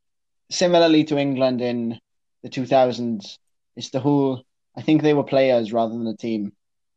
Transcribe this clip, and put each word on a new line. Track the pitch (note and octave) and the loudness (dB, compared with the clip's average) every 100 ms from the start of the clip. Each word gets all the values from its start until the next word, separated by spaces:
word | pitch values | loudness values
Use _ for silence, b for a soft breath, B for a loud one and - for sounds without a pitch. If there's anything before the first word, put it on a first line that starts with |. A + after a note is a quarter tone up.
| _ _ _ _ _ | _ _ _ _ _
similarly | - F3+ E3+ E3 D#3 D3+ | -2 2 4 6 4 2
to | D3 | 0
England | C#3 C3 C3 B2 | 0 0 0 0
in | B2 A#2+ A#2 A#2 _ _ _ _ | -2 -4 -6 -8 _ _ _ _
the | A2+ | -12
two | - B2+ | -8 0
thousands, | C3+ B2+ A#2 A#2+ G#2+ - - _ _ _ - | 2 2 0 -6 -6 -10 -20 _ _ _ -18
it's | A#2+ | -10
the | C3+ | -4
whole, | C#3+ C#3+ C3+ B2+ - _ _ - | 0 0 0 -4 -12 _ _ -6
I | |
think | B2+ D#3 | 0 2
they | D3+ | 4
were | D3 | 2
players | C3+ C3+ C3+ B2 A2 | 0 2 2 2 0
rather | A#2 A2+ A#2 | -2 -2 -4
than | A2+ | -8
a | G#2+ | -6
team. | A#2+ A2 G#2 - _ _ _ | -6 -6 -6 -12 _ _ _